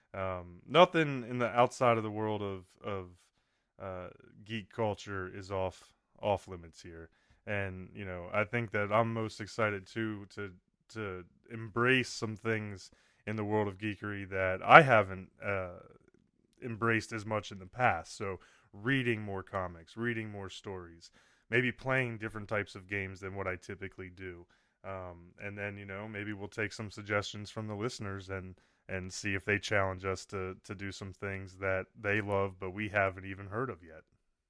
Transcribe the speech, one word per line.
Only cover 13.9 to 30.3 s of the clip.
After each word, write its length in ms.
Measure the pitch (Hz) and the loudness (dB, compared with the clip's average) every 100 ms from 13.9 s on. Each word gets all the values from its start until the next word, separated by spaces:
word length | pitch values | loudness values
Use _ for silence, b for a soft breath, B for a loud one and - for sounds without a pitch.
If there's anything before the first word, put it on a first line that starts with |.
| 98 104 101 95 | -4 -6 -6 -4
that 320 | 95 92 95 | 2 2 2
I 180 | 95 147 | 12 12
haven't, 480 | 135 113 95 95 92 _ 104 | 12 8 6 0 -12 _ -2
uh, 340 | 98 90 87 82 - _ _ _ _ _ _ | -2 -2 -8 -18 -20 _ _ _ _ _ _
embraced 480 | 123 110 113 113 - | -10 0 2 2 0
as 140 | 113 104 | -6 -4
much 260 | 107 - | -4 -4
in 80 | 98 | -10
the 80 | 95 | -10
past. 500 | 120 123 85 - - | 2 2 2 -2 -8
So 220 | 98 92 - - _ | -6 -6 -10 -20 _
reading 480 | 101 113 135 120 107 | -6 0 2 2 0
more 220 | 104 95 | -2 -8
comics, 540 | 92 98 90 85 82 113 | -6 -4 -4 -8 -14 -4
reading 340 | 120 113 110 | -4 -2 -6
more 180 | 101 95 | -8 -10
stories, 640 | - 107 92 85 82 - - _ _ - | -10 -10 -10 -10 -18 -20 -20 _ _ 0
maybe 220 | 117 123 | 2 4
playing 460 | - 135 131 123 113 | 0 0 0 0 -4
different 300 | 110 107 104 | -6 -8 -2
types 260 | 104 101 | -2 -2
of 140 | 101 92 | -8 -6
games 320 | 101 95 92 | -4 -4 -6
than 160 | 98 98 | -8 -4
what 120 | 92 | -4
I 100 | 92 | -4
typically 520 | - 92 95 - 92 | -8 -10 -10 -10 -14
do. 380 | 90 95 87 85 _ _ _ | -12 -12 -12 -18 _ _ _
Um, 500 | 95 95 90 85 87 - | -10 -8 -10 -12 -18 -12
and 120 | 101 101 | -10 -6
then, 200 | 101 101 | -6 -6
you 80 | 98 | -8
know, 220 | 98 110 | -8 -6
maybe 260 | 104 104 | -6 -6
we'll 140 | 98 101 | -6 -6
take 260 | - 104 | -2 -2
some 160 | - 104 | -4 -8
suggestions 640 | 107 104 104 98 104 104 | -8 0 0 0 -6 -10
from 160 | 113 107 | -8 -6
the 80 | 101 | -4
listeners 540 | 117 - 104 98 95 | -4 -4 -6 -8 -6
and, 260 | 95 92 92 _ _ - | -8 -8 -14 _ _ -10
and 240 | 95 92 | -8 -6
see 220 | - 104 | -6 -2
if 100 | 98 | 0
they 160 | - 101 | 2 2
challenge 460 | - 104 95 92 95 | 4 2 2 0 -2
us 200 | 95 | -2
to, 280 | - | -4